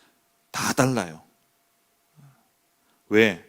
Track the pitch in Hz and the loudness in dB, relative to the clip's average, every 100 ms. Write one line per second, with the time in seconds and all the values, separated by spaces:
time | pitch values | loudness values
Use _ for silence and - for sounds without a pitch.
0 | _ _ _ _ _ - 202 - 131 120 | _ _ _ _ _ -8 -4 0 0 -2
1 | 87 80 - _ _ _ _ _ _ _ | -6 -12 -20 _ _ _ _ _ _ _
2 | _ 151 139 _ _ _ _ _ _ _ | _ _ -20 _ _ _ _ _ _ _
3 | _ 104 110 85 | _ 2 2 0